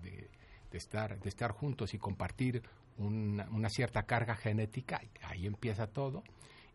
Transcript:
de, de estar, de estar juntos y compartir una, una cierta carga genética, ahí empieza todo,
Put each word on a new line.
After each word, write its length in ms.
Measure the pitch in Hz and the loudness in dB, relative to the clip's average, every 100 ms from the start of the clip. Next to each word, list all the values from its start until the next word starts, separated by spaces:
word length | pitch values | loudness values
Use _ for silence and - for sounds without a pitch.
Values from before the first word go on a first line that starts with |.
de, 280 | 90 92 - - - - - | -10 -10 -12 -16 -20 -18 -10
de 80 | - | -8
estar, 420 | - 107 107 101 | -2 0 0 -2
de 100 | 101 | -4
estar 220 | - 117 | 0 0
juntos 420 | 104 147 131 - 101 | 0 -2 0 0 0
y 20 | |
compartir 640 | 101 95 90 - 127 120 - - - - | -2 0 -2 2 2 2 -4 -18 -16 -2
una, 520 | 101 110 107 104 98 | 0 2 2 2 0
una 200 | 107 110 | 2 2
cierta 340 | - 120 110 | 4 2 2
carga 320 | 104 117 117 110 | 4 4 4 2
genética, 680 | 110 107 110 - - 104 - - | 4 4 2 -2 -2 -4 -4 -12
ahí 240 | - 95 95 | -8 -2 -2
empieza 400 | 101 120 104 107 | 0 0 0 0
todo, 360 | - 135 151 - - - - - | 0 -2 -2 -8 -18 -20 -20 -20